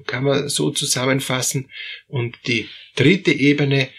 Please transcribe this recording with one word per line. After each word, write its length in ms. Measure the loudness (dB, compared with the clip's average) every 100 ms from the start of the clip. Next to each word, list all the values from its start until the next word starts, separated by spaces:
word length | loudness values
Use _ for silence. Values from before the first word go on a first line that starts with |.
| -8
kann 180 | -2
man 240 | 0 0 0
so 220 | -2 -2
zusammenfassen. 1000 | -2 -2 0 0 0 -2 -2 -2 -4 -6 -12 -16 -16 -8
Und 300 | -6 -4 -6 -2
die 220 | -2 -4 -12 -8
dritte 380 | 2 4 4 2
Ebene 560 | 4 4 4 2 0 -2